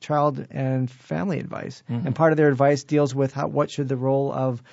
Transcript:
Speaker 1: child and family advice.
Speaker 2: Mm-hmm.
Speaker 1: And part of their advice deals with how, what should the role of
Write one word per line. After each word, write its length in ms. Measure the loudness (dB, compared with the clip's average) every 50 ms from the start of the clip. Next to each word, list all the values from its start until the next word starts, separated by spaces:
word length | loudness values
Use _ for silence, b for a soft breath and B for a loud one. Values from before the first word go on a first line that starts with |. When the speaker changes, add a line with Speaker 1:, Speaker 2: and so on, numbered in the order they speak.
Speaker 1:
child 460 | -6 -2 0 2 2 2 0 -2 -8 -10
and 400 | -6 -4 -2 -2 0 0 -2 -4
family 480 | -6 -10 -10 -8 -6 -4 -4 -4 -4 -4
advice. 420 | -6 -8 -10 -10 -10 -10 -12 -12 _ -8
Speaker 2:
Mm-hmm. 160 | -6 -4 -4 -2
Speaker 1:
And 60 | 0
part 180 | 4 4 4
of 40 | 6
their 120 | 6 4 4
advice 360 | 4 4 4 4 4 2 0
deals 300 | 0 2 2 2 2 0
with 180 | 0 -2 -2
how, 160 | -2 -4 -6 -2
what 220 | -2 -2 -2 -2
should 180 | -2 -6 -4 -4
the 80 | -4
role 360 | -2 0 0 0 0 0 -2
of 300 | -2 -2 -2 -2 -2 -6 -10 B